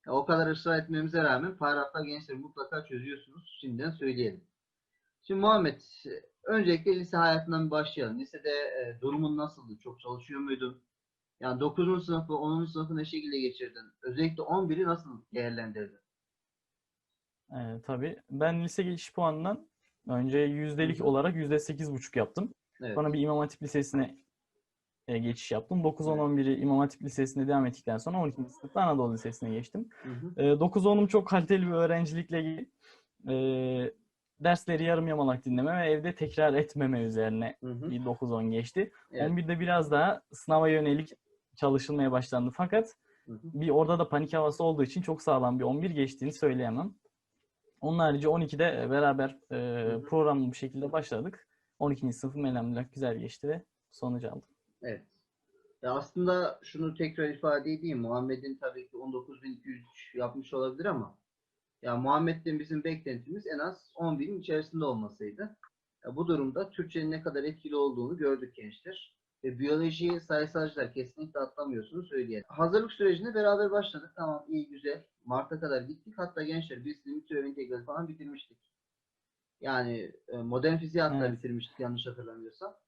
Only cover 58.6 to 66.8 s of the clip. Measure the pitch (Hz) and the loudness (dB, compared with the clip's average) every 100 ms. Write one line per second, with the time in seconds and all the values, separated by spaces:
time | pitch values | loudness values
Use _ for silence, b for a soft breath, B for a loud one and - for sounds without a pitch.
58.6 | 131 127 127 120 131 127 127 135 131 120 | -8 -8 -14 -12 -8 -8 -10 -14 -14 -14
59.6 | 135 123 120 - - 123 120 131 131 135 | -14 -16 -16 -20 -14 -6 -6 -6 -6 -4
60.6 | 131 135 190 139 98 _ _ _ _ _ | -2 -2 -4 -4 -6 _ _ _ _ _
61.6 | _ _ 123 120 131 151 165 160 165 151 | _ _ -4 -2 2 4 2 0 -4 -4
62.6 | 151 156 160 160 143 123 123 196 208 147 | -4 -4 -2 -4 -6 -8 -8 -10 -8 -6
63.6 | 165 190 _ - 165 143 160 202 - 156 | -6 -8 _ -4 -2 -2 -4 -6 -2 -2
64.6 | 156 160 147 113 107 104 104 104 214 - | -2 -4 -2 -2 -6 -8 -12 -10 -12 -12
65.6 | - _ _ _ - 131 170 156 135 139 | -20 _ _ _ -12 -6 0 0 0 -4
66.6 | 190 - | -6 -6